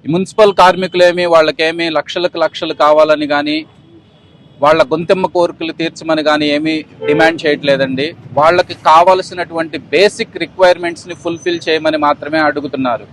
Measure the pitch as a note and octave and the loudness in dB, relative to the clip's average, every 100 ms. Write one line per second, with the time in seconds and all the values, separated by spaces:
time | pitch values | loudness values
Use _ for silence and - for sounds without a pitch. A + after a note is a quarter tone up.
0 | B2 E3+ F#3+ - G#3+ F#3 F3+ F3+ F#3 F3+ | -2 -4 -2 2 2 6 4 2 -4 2
1 | F3 F3 F3 E3 D#3 D3 D#3+ E3+ E3+ D3+ | 2 2 2 4 2 0 -4 -2 -4 -4
2 | - F3+ F3 E3+ D#3 - E3+ D#3 D3+ D3+ | -4 -4 -4 -2 -4 -4 -8 0 2 4
3 | D#3 D3+ D3 D3 D3 D#3 D#3 _ _ - | 4 2 0 -2 -2 -6 -8 _ _ -20
4 | _ _ _ _ _ - D3 D#3+ C#3 D#3 | _ _ _ _ _ -2 2 2 2 -2
5 | E3 F#3+ F3+ F3 F3 F3+ E3 D#3+ E3 - | -2 -2 0 -2 -2 -4 -10 -6 -8 -8
6 | D#3+ D#3 D3+ D3+ D3 D3 D#3 D#3 - - | -4 -2 0 0 0 -2 -2 -6 -10 -10
7 | D3 D3+ E3 E3 D#3+ D3 C#3+ C3+ C3 C3 | -2 2 2 0 -2 -2 0 0 0 -4
8 | D3+ - - B2 D#3+ F3+ F3+ E3+ F3+ G#3+ | -6 -8 -6 0 2 2 -2 -2 4 6
9 | F3 F#3 F#3 F3+ E3+ E3 D#3+ D#3 A#2+ D3+ | 6 2 -2 -10 -8 -6 -8 -10 -4 2
10 | G3+ G#3+ A3 F3+ E3+ F3+ F#3 F3+ F3 E3 | 2 0 -10 -8 -10 2 2 2 -4 -10
11 | F3+ E3 F3 E3 F3+ E3+ E3+ D#3 D#3 D#3 | -16 -10 -8 -6 -6 -4 -2 -2 -2 0
12 | D3 D3 D3 D#3 D3+ C#3+ C#3 C3+ C3 A2 | -2 -2 -4 -2 0 -2 -8 -6 -4 -4
13 | G2+ | -8